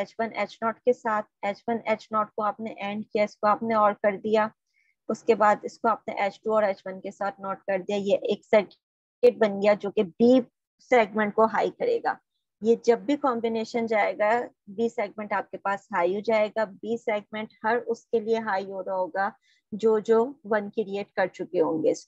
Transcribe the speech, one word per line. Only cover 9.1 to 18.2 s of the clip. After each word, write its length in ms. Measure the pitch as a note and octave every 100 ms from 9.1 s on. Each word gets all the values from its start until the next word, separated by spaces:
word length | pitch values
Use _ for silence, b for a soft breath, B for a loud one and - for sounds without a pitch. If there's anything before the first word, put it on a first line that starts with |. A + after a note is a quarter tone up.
| - B3 G3+
बन 220 | G#3+ G3
गया 140 | G#3 G#3
जो 160 | G3+
कि 120 | G#3+
बी 380 | F#3+ - A#3+ B3+ B3 _ _ _ -
segment 420 | B3 G#3 G#3+ G#3
को 120 | G#3 A3
हाई 240 | G3 F3+
करेगा। 500 | - E3 A#2 D3+ - _ _ _ -
ये 140 | G#3+ A#3 A#3
जब 200 | A3+ G3
भी 100 | C#4+
combination 720 | C#4 A#3 A3+ A3+ A3+ A#3+ A3+
जाएगा, 520 | G#3+ F#3+ F#3 G#3 A#3+ - _ -
बी 180 | G3 A#3
segment 420 | A#3+ G#3 - G#3
आपके 240 | G3 - F#3
पास 300 | G3 G3 -
हाई 200 | F#3+ F3 G3+
हो 60 |
जाएगा। 440 | G3+ A3 G#3+ A3 G#3+
बी 320 | G3 G#3 A#3
segment 560 | - G#3 G#3 G#3+ G#3+ _ A3
हर 120 | A#3+
उसके 420 | - A3+ _
लिए 200 | A3+